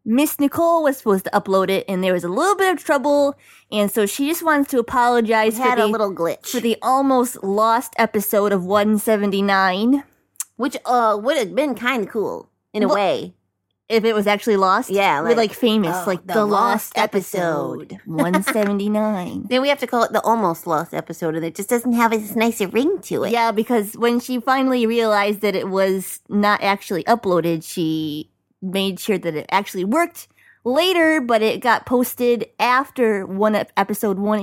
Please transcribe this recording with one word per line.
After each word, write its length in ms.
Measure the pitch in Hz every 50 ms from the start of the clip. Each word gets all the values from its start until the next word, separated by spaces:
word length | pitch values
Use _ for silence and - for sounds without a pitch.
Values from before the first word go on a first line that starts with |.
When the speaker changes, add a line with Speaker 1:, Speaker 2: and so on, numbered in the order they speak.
| _
Speaker 1:
Miss 340 | 214 226 262 302 294 - -
Nicole 440 | 285 277 - - 339 339 339 330 311
was 120 | 285 269 -
supposed 260 | - 226 196 185 -
to 60 | -
upload 360 | - 202 170 190 190 190 190 180
it, 140 | 190 185 - -
and 160 | 196 180 185
there 80 | 185 185
was 100 | 180 170
a 40 | 175
little 260 | 180 240 330 392 403
bit 160 | 370 392 381
of 100 | 349 277
trouble, 540 | - - 302 285 240 294 285 285 285 277 285 - _ - - - _ _
and 200 | - 214 208 202
so 160 | - 233 208
she 200 | 202 - - 277 294
just 140 | 339 330
wants 280 | 339 320 302 285 277 -
to 80 | 277 247
apologize 760 | 233 - 247 247 240 247 247 240 226 214 226 220 220 220 214
Speaker 2:
We 60 | 226
had 140 | 262 247 247 240
Speaker 1:
for 60 | 220
Speaker 2:
a 20 |
Speaker 1:
the, 60 | 214
Speaker 2:
little 200 | 214 220 214 196 185
glitch. 320 | 165 170 170 139 - - -
Speaker 1:
for 100 | - 247
the 160 | 208 233 220 -
almost 600 | - 233 262 269 277 269 262 254 240 247 - - -
lost 480 | 196 196 208 220 226 226 240 269 - - -
episode 520 | 226 220 - 214 196 - - 202 202 208
of 120 | 202 190 175
one 340 | 180 202 208 208 214 214 202
seventy-nine. 1040 | - 233 220 202 208 202 190 196 196 202 196 190 190 190 185 196 220 240 277 277 - - _ _ _ _ _ _ - - _
Speaker 2:
Which, 200 | - 233 285 - 247 -
uh, 320 | - 247 247 233 220 202 208
would 140 | 208 262 -
have 180 | - 226 175 175
been 200 | 233 302 294 240
kinda 320 | 208 226 247 269 247 196
cool, 420 | - - 226 190 - 82 85 - _ _ _ _ _
in 100 | - 208
a 40 | 208 247
Speaker 1:
Well, 80 | -
Speaker 2:
way. 380 | 202 202 180 143 117 - 180 - _ _ _ _ _ _ _ _ _ _ _
Speaker 1:
if 140 | 220 226 208
it 100 | 226 220
was 120 | 214 196
actually 300 | 208 208 202 - 240 208
lost? 320 | 196 190 185 190 220 262 -
Speaker 2:
Yeah, 300 | 190 196 196 185 151 139
Speaker 1:
We're, 80 | 160 -
Speaker 2:
like, 80 | 240
Speaker 1:
like, 160 | 226 226 202
famous, 420 | - - 254 226 214 220 196 160 175
Speaker 2:
oh, 100 | 185 -
Speaker 1:
like, 200 | 208 185 180 -
Speaker 2:
the 60 | 185
Speaker 1:
"The 120 | 180 220 208
Speaker 2:
lost 500 | 208 208 196 226 240 202 214 - - -
Speaker 1:
Lost 20 | -
Episode, 920 | 208 214 - 196 185 - - 190 175 165 156 147 135 131 127 127 156 -
Speaker 2:
episode. 80 | - 196
<laughs> 40 | -
Speaker 1:
one 360 | - 160 220 285 175 180 208
seventy-nine." 1040 | 196 269 262 220 208 202 202 196 202 208 208 214 214 214 214 185 175 - - - - 202
Speaker 2:
Then 100 | 247 254
we 80 | 269 285
have 120 | 285 285
to 60 | 254
call 160 | 240 - 233 233
it 80 | -
the 100 | 214 208
almost 440 | - 202 226 233 208 175 165 - -
lost 280 | 180 160 147 170 - -
episode, 420 | 160 160 - 170 - 175 160 156
and 80 | 165 160
it 100 | 165 160
just 140 | - 196 -
doesn't 240 | 247 240 240 254
have 200 | 233 233 240 226 220
as 200 | 220 214 208 214
nice 260 | 226 226 233 226 -
a 60 | 202 180
ring 320 | - 220 277 - 202 180
to 220 | - - 170 120 -
it. 60 | -
Speaker 1:
Yeah, 200 | 226 233 226 233
because 460 | 214 214 226 - 247 220 202 202 - -
when 200 | 226 240 233 240
she 220 | - - 254 247
finally 460 | - 277 262 269 262 262 254 247 226
realized 560 | 220 233 233 226 220 208 202 202 208 208 202
that 120 | 214 202 190
it 140 | 180 127 190
was 520 | 185 190 190 190 190 190 180 - - - _ -
not 320 | - 208 208 208 208 -
actually 420 | - 196 196 196 - - 202 165 -
uploaded, 580 | - 233 233 - 196 180 170 160 170 170 160 -
she 640 | - - 185 165 160 160 160 156 156 147 151 147 - _ _ _ _ _ _
made 380 | - 190 180 196 190 196 185 -
sure 160 | - - 202
that 180 | 180 170 170 156
it 120 | 151 139 -
actually 360 | - 196 202 - - 190 180
worked 420 | 196 240 320 339 339 - - - _ _ _ _ _ _ _ _
later, 520 | 233 254 294 349 370 370 349 320 320 311 311
but 220 | 254 233 233 220
it 200 | 220 220 - 208
got 240 | 214 240 220 - -
posted 600 | - 262 247 254 - - - 247 240 240 226 - - _ -
after 640 | 208 240 247 254 285 - - - 240 220 214 196 190
one 300 | - 190 190 208 214 214
ep-, 180 | 202 - - _
episode 440 | 196 196 196 208 - - 208 196 185
one 200 | 202 208 214 208